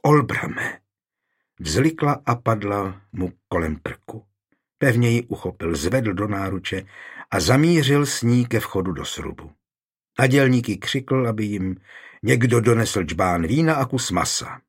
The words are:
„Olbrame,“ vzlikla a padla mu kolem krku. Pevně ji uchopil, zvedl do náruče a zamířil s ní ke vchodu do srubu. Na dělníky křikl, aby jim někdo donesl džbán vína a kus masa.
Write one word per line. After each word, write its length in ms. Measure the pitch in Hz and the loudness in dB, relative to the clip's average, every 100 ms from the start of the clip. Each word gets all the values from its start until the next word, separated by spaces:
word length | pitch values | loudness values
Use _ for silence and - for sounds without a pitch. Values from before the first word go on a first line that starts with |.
„Olbrame,“ 760 | 147 147 123 - - - - - _ _ _ _ _ _ _ _ | 6 4 4 -4 -6 -6 -8 -8 _ _ _ _ _ _ _ _
vzlikla 640 | 80 80 156 156 147 139 - | -2 2 2 2 -2 0 -2
a 100 | 120 | -2
padla 680 | - 110 101 101 98 98 _ | 0 -2 -2 -4 -4 -8 _
mu 220 | 92 90 - _ | -8 -8 -8 _
kolem 280 | 87 80 76 | -4 -2 -4
krku. 500 | - - - 110 _ _ _ _ _ _ | -8 -12 -16 -16 _ _ _ _ _ _
Pevně 320 | 135 120 120 | 2 4 2
ji 140 | 117 | 0
uchopil, 520 | 120 80 92 - 85 80 | -2 -8 -8 -6 -4 -2
zvedl 380 | 82 131 110 | 0 0 -2
do 140 | 92 104 | -2 -4
náruče 580 | 98 95 95 92 95 - - - - - | -4 -4 -6 -6 -8 -10 -20 -20 -20 -6
a 80 | 95 | -2
zamířil 640 | 80 131 160 170 131 143 143 | 2 4 4 4 4 2 2
s 160 | - | 0
ní 240 | 117 123 120 | 2 2 2
ke 140 | 117 | -2
vchodu 320 | - 98 92 | -2 -4 -4
do 140 | 78 - | -4 -8
srubu. 460 | - - - 82 _ _ _ _ _ _ - | -8 -10 -12 -18 _ _ _ _ _ _ 0
Na 80 | 135 | 4
dělníky 500 | 139 135 127 113 98 | 6 4 2 0 -6
křikl, 500 | - 135 - 131 120 | -4 -6 -2 -2 0
aby 180 | 107 107 | -2 -4
jim 300 | 101 92 90 - - - - | -2 -4 -6 -12 -20 -20 -8
někdo 380 | 107 120 120 120 | 0 2 4 4
donesl 420 | 113 117 110 101 | 4 4 2 -2
džbán 440 | 78 82 92 87 82 | -2 0 0 2 0
vína 280 | 135 160 151 | 2 2 0
a 100 | 127 | 0
kus 260 | 131 - | -2 -2
masa. 500 | 87 - - - - | -2 -2 -4 -8 -14